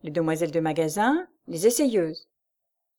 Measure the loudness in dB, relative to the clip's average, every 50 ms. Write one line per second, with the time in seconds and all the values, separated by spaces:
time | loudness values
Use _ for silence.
0 | -12 -6 -4 -2 0 0 0 0 -2 -2 -2 -2 -2 0 0 0 -2 -2 0 0
1 | 2 2 2 0 -2 -6 _ _ _ -10 -6 2 2 2 4 4 0 2 2 0
2 | 0 0 -4 -10 -16 _ _ _ _ _ _ _ _ _ _ _ _ _ _